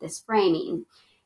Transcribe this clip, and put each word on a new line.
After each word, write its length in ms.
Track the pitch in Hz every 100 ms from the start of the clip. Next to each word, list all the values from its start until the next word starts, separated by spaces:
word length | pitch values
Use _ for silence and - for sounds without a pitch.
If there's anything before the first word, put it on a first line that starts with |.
this 180 | - -
framing? 680 | - 220 190 160 - 170 - _ _ _